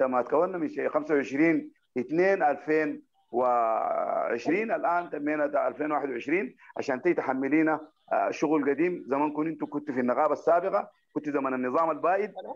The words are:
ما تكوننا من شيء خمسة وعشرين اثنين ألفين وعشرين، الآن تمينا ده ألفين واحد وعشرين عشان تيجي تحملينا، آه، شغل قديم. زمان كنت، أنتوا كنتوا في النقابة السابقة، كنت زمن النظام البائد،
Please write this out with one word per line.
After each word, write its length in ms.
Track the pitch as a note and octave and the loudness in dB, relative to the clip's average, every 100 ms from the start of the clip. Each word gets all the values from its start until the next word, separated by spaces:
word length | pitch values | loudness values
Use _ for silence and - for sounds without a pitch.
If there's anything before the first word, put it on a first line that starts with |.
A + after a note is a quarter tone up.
| C3 | 0
ما 160 | B2+ | 0
تكوننا 360 | A#2+ D3 F#3 F3+ | 2 2 2 -2
من 120 | C#3+ | -6
شيء 200 | C3+ C3 | -4 -2
خمسة 260 | D3+ D3 C#3+ | -2 2 0
وعشرين 560 | A2+ C#3 E3 D3+ - - _ B2+ | 0 2 4 2 -2 -14 _ -6
اثنين 460 | B2 D#3+ F#3+ G3 | -2 2 2 4
ألفين 600 | D3+ C#3 D3+ D#3 D3+ D3+ - _ _ | 2 0 0 0 0 -4 -12 _ _
وعشرين، 1400 | A#2+ B2+ A#2+ A2+ A2 - - - D#2+ - - - F#3+ A3+ | 0 2 2 2 0 0 -2 -2 -2 0 -2 0 0 0
الآن 380 | D#3+ D#3+ F3 F3 | 0 0 0 -2
تمينا 360 | D3+ D3 D3+ D3 | -4 -2 0 0
ده 200 | C#3+ B2+ | 0 0
ألفين 240 | - D3+ | -2 -2
واحد 180 | C#3+ C#3 | -2 -2
وعشرين 460 | A#2 - F3+ B3 - - - | -4 -2 -2 -2 -10 -12 -6
عشان 240 | C3 B2+ | -4 0
تيجي 140 | F3 D#3+ | 2 2
تحملينا، 720 | C#3 C3 C3+ D#3 D#3 D3+ - _ - | 0 -2 2 2 2 0 -4 _ -4
آه، 200 | A2 G2+ | -2 0
شغل 380 | - D3+ D#3 C#3 | 0 2 2 2
قديم. 340 | C3+ F3+ F3+ A#2+ | 0 0 -2 -4
زمان 260 | C#3 D3+ | -2 0
كنت، 140 | D3 D#3+ | -2 -4
أنتوا 200 | D3 D3 | -4 -6
كنتوا 260 | D3 D3 | -6 -4
في 60 | B2+ | -2
النقابة 340 | B2 B2 D3+ | 0 2 2
السابقة، 580 | D3 - E3+ F#3+ G3+ G#3 _ _ | 2 2 2 2 -2 -4 _ _
كنت 160 | D3+ D3 | -8 -2
زمن 240 | C#3+ C3+ | -2 0
النظام 380 | B2+ B2+ D3+ E3 | -2 0 2 0
البائد، 420 | D3 D#3+ G3 G#3 F#3+ - | 0 0 0 -2 -8 -14